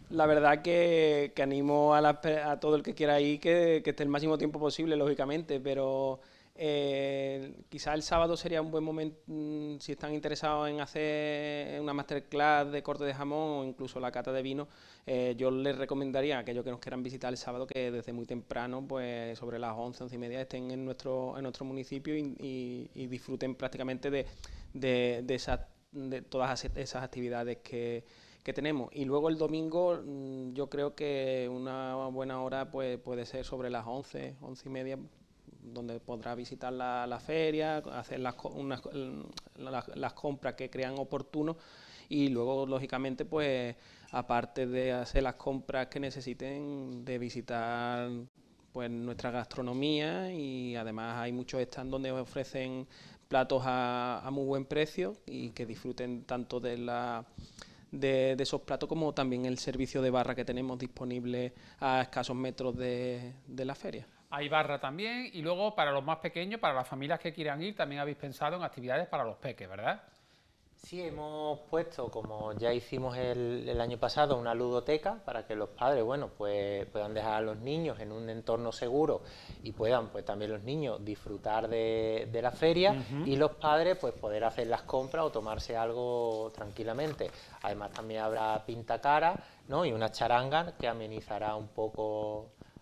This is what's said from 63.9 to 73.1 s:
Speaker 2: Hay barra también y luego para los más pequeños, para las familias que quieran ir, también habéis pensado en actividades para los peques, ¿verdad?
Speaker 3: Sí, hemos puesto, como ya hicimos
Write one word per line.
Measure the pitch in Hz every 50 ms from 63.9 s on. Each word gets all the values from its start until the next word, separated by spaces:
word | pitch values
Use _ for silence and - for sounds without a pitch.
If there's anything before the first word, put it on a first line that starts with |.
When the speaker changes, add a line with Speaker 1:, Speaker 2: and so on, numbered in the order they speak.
| 165 - 117 - - - - -
Speaker 2:
Hay | - 143 147 143
barra | 156 156 151 143 143 139
también | - 135 143 170 208 226 240 247 254 214 -
y | 170
luego | 151 165 175 180 208 214 214
para | - 156 147
los | 139 139 131
más | 151 160 -
pequeños, | - 170 - 165 180 196 220 226
para | - 160 139
las | 131 127 -
familias | 143 131 139 143 170 156
que | - 170 -
quieran | - 156 147 139 147
ir, | 170 208 208
también | - 165 143 143 143
habéis | 143 147 143 -
pensado | - 139 127 - 147 151 170 180
en | 170
actividades | 143 - 135 123 123 127 151 180 -
para | - 147 123
los | 113 101 -
peques, | - 135 117 - 98 90
¿verdad? | 95 98 107 139 196 220 - - - _ _ _ _ _ _ _ _ _ _ _ _
Speaker 3:
Sí, | _ - - 175 180
hemos | 180 160 147 151 151 151 151 151 151 151 147 147 - -
puesto, | 160 160 170 165 - - 123 113
como | - 113 107 110 110 107 107 107 107
ya | 107 117 117
hicimos | 120 120 120 - - 131 131 127